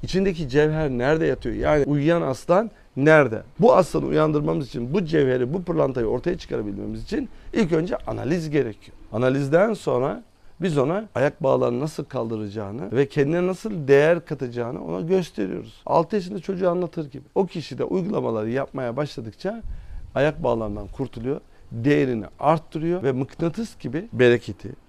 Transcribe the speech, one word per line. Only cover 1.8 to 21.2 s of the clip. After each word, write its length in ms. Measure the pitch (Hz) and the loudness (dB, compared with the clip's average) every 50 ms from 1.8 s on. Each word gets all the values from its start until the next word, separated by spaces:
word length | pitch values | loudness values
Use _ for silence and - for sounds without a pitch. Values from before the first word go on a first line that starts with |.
| 139 | 4
uyuyan 380 | 131 147 147 139 156 170 170 165 | 2 2 2 4 4 2 2 2
aslan 480 | 147 131 - - - 170 185 226 220 - - - - _ | -2 -4 -6 0 2 4 4 4 0 -6 -16 -20 -12 _
nerede? 460 | - 135 151 156 156 143 123 110 104 95 - - - | 2 6 8 8 8 8 6 2 -4 -8 -12 -4 4
Bu 140 | 160 240 127 | 6 6 8
aslanı 320 | - 185 - - 160 139 | 8 6 4 2 -2 -2
uyandırmamız 640 | 135 143 151 156 156 151 147 147 156 160 165 147 120 | 0 2 2 2 4 2 0 0 0 -2 -2 -4 -6
için, 260 | - 139 117 123 143 | -6 -8 -6 -2 -2
bu 100 | 208 185 | -2 -2
cevheri, 500 | 156 160 156 143 131 127 127 127 120 143 | 0 2 2 4 4 2 2 0 0 -2
bu 80 | 196 180 | -4 -4
pırlantayı 440 | - 170 156 147 135 131 127 117 | -2 0 0 0 0 0 0 0
ortaya 320 | 107 110 123 120 175 180 - | 0 0 0 -2 -2 -4 -4
çıkarabilmemiz 640 | - - - 131 110 104 98 98 101 107 110 110 113 | -6 -8 -6 -4 -4 -4 -6 -6 -8 -8 -8 -8 -8
için 260 | - - - 277 214 - - - - - | -6 -4 -4 -4 -6 -10 -16 -16 -6 0
ilk 200 | - 226 156 170 | 0 0 2 2
önce 240 | 156 160 185 - | 0 0 0 -4
analiz 540 | - - - 113 110 107 120 160 185 160 156 | -6 -6 -6 -8 -6 -4 -2 -2 -2 -2 0
gerekiyor. 460 | 147 151 131 117 104 - - - - - - - - | 0 0 0 0 -4 -12 -16 -20 -20 -20 -20 -8 -4
Analizden 600 | 107 123 131 131 139 143 135 139 165 196 233 220 | 0 2 2 2 2 0 2 4 4 4 4 0
sonra 500 | - - - 131 123 127 143 190 240 233 _ _ _ _ - - - - | -2 -2 0 0 0 0 0 -4 -6 -10 _ _ _ _ -20 -12 -6 -4
biz 160 | 190 156 143 | -2 2 2
ona 300 | 127 139 170 202 226 208 - | 2 2 0 -2 -4 -6 -2
ayak 280 | - 127 147 143 - - | 0 0 0 0 0 0
bağlarını 380 | 135 131 131 127 123 120 120 | 2 2 2 2 0 0 -2
nasıl 240 | 139 156 - - 151 | -4 -4 -6 -8 -12
kaldıracağını 880 | - - 127 117 113 117 107 107 104 98 110 104 98 101 120 - 101 - | -8 -6 -6 -4 -4 -4 -6 -6 -6 -6 -8 -8 -8 -8 -10 -8 -4 0
ve 160 | 123 143 135 | 0 0 0
kendine 380 | - 151 139 139 160 175 180 | 2 0 0 2 2 0 0
nasıl 420 | 180 190 180 - 220 214 175 147 131 | -2 -2 -4 -8 -8 -8 -6 2 6
değer 360 | 139 139 147 156 175 170 - | 6 6 8 6 4 2 0
katacağını 600 | - 156 135 135 123 117 120 120 117 131 - - | -8 -8 -8 -8 -8 -6 -6 -6 -6 -6 -8 -8
ona 160 | - - 185 | -6 -6 -6
gösteriyoruz. 840 | 180 160 185 190 175 - - - 101 92 - - 110 113 - - _ | -2 0 0 0 0 -2 -6 -6 -6 -4 -4 -8 -10 -12 -18 -16 _
Altı 300 | - - 156 170 160 - | 0 2 2 2 2 -2
yaşında 220 | 214 180 180 208 196 | -4 -4 -4 -8 -10
çocuğu 320 | 165 - 190 175 190 180 | -6 -6 -6 -2 0 0
anlatır 400 | 170 180 180 170 - - 160 139 | 0 0 -4 -4 -6 -8 -10 -10
gibi. 140 | - 135 131 - _ | -10 -16 -18 -6 _
O 120 | - 196 | -2 -2
kişi 320 | 180 - 175 147 - 135 123 | -2 -2 -8 -10 -8 -6 -6
de 60 | 123 | -4
uygulamaları 680 | - - 185 175 - - 131 127 123 113 110 107 113 | -2 -2 -2 -2 -2 -2 -2 -2 -2 -2 -2 -2 -2
yapmaya 460 | 117 131 139 - - 143 131 120 117 | -2 -2 -4 -4 -6 -6 -6 -4 -4
başladıkça 680 | 123 151 143 - - 120 110 104 _ - 185 220 233 214 - - - - - - - - - - | -4 -4 -6 -6 -10 -12 -12 -14 _ -8 -8 -6 -6 -8 -10 -10 -10 -12 -12 -12 -12 -12 -6 -2
ayak 280 | 127 135 151 151 151 165 | 0 0 0 0 0 -2
bağlarından 440 | 123 120 113 110 107 104 104 104 | 0 0 0 -2 -4 -6 -8 -10
kurtuluyor, 540 | 98 - - 135 - - 120 | -12 -8 -8 -8 -8 -8 -8